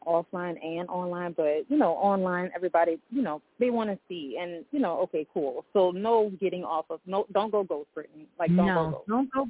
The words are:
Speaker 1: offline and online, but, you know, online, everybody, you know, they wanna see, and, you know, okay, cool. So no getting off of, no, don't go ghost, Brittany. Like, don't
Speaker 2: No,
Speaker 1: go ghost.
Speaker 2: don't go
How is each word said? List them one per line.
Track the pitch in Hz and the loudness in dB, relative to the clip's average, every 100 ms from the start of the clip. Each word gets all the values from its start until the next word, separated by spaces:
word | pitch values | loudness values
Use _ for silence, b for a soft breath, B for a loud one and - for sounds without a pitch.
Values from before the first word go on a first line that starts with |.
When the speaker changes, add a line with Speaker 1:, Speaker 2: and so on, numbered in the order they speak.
| 160 | 0
Speaker 1:
offline | 170 170 180 175 170 | 0 0 -4 -6 -6
and | 160 165 180 | -6 -6 -6
online, | 180 180 175 175 170 | -6 -4 -4 -4 0
but, | 156 151 - | 0 0 2
you | 302 | 2
know, | 202 | 4
online, | 165 202 196 185 180 180 175 | 2 2 2 2 0 -2 -4
everybody, | 180 170 170 165 - | 0 4 4 2 -4
you | 240 | -2
know, | 208 151 - - | -2 -4 -8 -2
they | 247 | 0
wanna | 233 214 196 - | 2 -2 -4 -8
see, | 175 139 123 | -10 -8 -8
and, | 175 170 - | -8 -10 -6
you | 294 | -2
know, | 214 156 | 0 0
okay, | 180 165 151 | -2 -2 -4
cool. | 190 139 127 - | -2 -2 -4 -2
So | 208 185 | 2 4
no | 180 214 233 214 190 | 2 2 4 2 0
getting | 190 175 | -2 -2
off | - 160 - | -2 -4 -4
of, | 160 - | -8 -4
no, | 190 208 | -4 0
don't | 196 220 | 0 0
go | 208 | 0
ghost, | 190 151 147 | 0 -4 -8
Brittany. | - 151 156 156 - | -12 -14 -16 -18 -4
Like, | 170 | 2
don't | 180 185 | 4 4
Speaker 2:
No, | |
Speaker 1:
go | 180 160 | 4 0
ghost. | 151 - | -2 -2
Speaker 2:
don't | 233 269 | -2 0
go | 262 262 | -2 -2